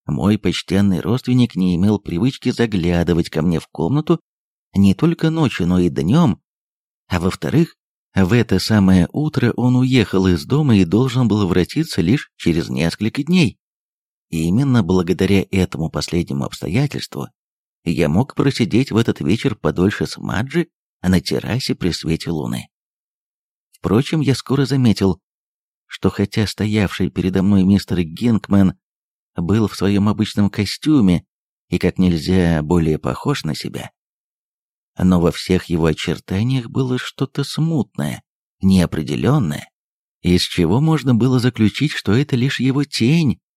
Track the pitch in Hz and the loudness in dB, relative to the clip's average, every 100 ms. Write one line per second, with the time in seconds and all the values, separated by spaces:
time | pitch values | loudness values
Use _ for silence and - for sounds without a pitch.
0 | - 69 90 104 92 82 - 95 101 87 | -6 -2 0 0 -2 -4 -2 0 2 0
1 | 80 123 - 127 120 90 92 87 101 104 | -2 -4 0 0 0 0 0 2 2 0
2 | - 85 123 - 127 - 117 101 85 87 | -2 -2 -2 -2 -4 -2 -2 0 0 0
3 | 82 85 82 80 85 80 - - 85 143 | 2 0 0 -2 -2 -2 -4 -6 -2 -2
4 | 151 165 _ _ _ _ _ 98 98 95 | -2 -2 _ _ _ _ _ 2 2 4
5 | 165 165 160 160 143 - 87 90 90 67 | 0 0 0 0 0 0 0 2 0 0
6 | 78 147 156 85 _ _ _ _ _ _ | 0 2 2 0 _ _ _ _ _ _
7 | - 87 92 - 78 139 170 _ _ _ | -6 -2 -2 -2 -2 0 0 _ _ _
8 | _ - 90 120 107 92 - 110 92 92 | _ 0 2 2 2 0 2 4 6 4
9 | 85 - 151 - 117 - 123 127 127 127 | 2 -2 -2 0 -2 0 0 2 2 2
10 | 98 95 95 85 - 143 147 104 87 101 | 2 2 2 2 0 0 4 4 4 2
11 | 127 123 120 107 95 90 85 147 160 - | 2 0 2 2 2 2 0 -2 -4 -2
12 | 85 143 - - 87 82 53 64 82 - | 0 0 -4 -6 -2 -2 -2 -2 -2 -2
13 | 107 - 151 185 123 - _ _ _ _ | -6 -4 0 2 2 -2 _ _ _ _
14 | _ _ - 82 82 107 143 120 85 92 | _ _ -10 -4 0 0 2 2 2 0
15 | 85 87 95 98 - 95 90 - 80 76 | 0 0 2 0 0 -2 -2 -2 -6 -6
16 | - 85 82 67 64 - - 101 143 - | -4 -4 -4 -6 -8 -8 -4 -2 -2 -4
17 | - - 64 _ _ _ _ _ 85 82 | -10 -12 -14 _ _ _ _ _ -4 0
18 | 80 82 135 - 143 - 104 104 135 104 | 0 0 0 0 -2 0 0 0 0 0
19 | 113 - 73 113 139 110 80 76 95 - | 0 -2 -2 -2 -2 -4 -4 0 0 0
20 | - - 50 92 135 160 160 _ _ _ | -6 -8 -8 -6 -4 -4 -6 _ _ _
21 | - 90 - 62 - 117 - - 90 80 | 0 0 0 -6 -4 -6 -4 -4 -4 -4
22 | - 82 - 80 60 58 55 _ _ _ | -4 -4 -4 -6 -6 -8 -12 _ _ _
23 | _ _ _ _ _ _ _ _ 82 104 | _ _ _ _ _ _ _ _ 0 0
24 | 143 160 135 123 - 135 135 139 123 98 | 0 -2 0 -2 -2 -2 0 2 2 2
25 | 95 87 _ _ _ _ _ _ - - | 0 -2 _ _ _ _ _ _ -20 -4
26 | 95 - 101 - 101 - 104 107 95 - | -2 -2 -2 -2 -4 -2 -2 0 0 -2
27 | 92 - 87 95 95 101 95 98 - 90 | -4 -2 -2 0 2 4 4 2 0 -4
28 | 82 85 120 107 - 98 92 - _ _ | -4 -2 0 0 0 2 2 0 _ _
29 | _ _ _ - 85 110 101 - 98 101 | _ _ _ -6 -2 0 0 -2 0 2
30 | 104 101 107 - 101 - 101 - 151 147 | 0 0 -2 0 -2 0 -6 -4 0 4
31 | 95 85 - _ _ _ - 87 147 - | 4 2 -2 _ _ _ -6 -2 0 2
32 | 92 82 73 92 87 80 76 87 80 76 | 0 0 0 2 2 0 0 0 2 -2
33 | - 62 - 135 78 - - - - _ | -4 -6 -4 -6 -6 -8 -10 -12 -16 _
34 | _ _ _ _ _ _ _ _ _ - | _ _ _ _ _ _ _ _ _ -2
35 | 92 90 85 - - 92 - 85 80 78 | 2 4 2 0 0 -2 0 0 0 0
36 | - 76 - 95 120 131 113 127 131 127 | -4 -6 -4 -2 -2 -2 -4 -4 -4 -4
37 | - - 139 - 139 - 160 160 - - | -6 -8 -6 -6 -6 -4 -2 -2 -4 -6
38 | 71 60 - _ _ _ 95 95 82 82 | -8 -8 -16 _ _ _ 2 4 2 -2
39 | 67 65 87 147 87 71 - _ _ _ | -4 -2 0 0 -2 -6 -12 _ _ _
40 | _ _ 85 87 - - 80 113 160 156 | _ _ 2 2 0 0 2 2 2 0
41 | 127 113 131 127 123 113 107 - 147 - | 2 2 2 2 0 0 0 0 -4 -4
42 | - 110 147 127 131 - 127 135 143 - | 0 0 0 -2 -2 -2 -2 0 -2 0
43 | 113 165 147 92 _ | 2 2 0 -2 _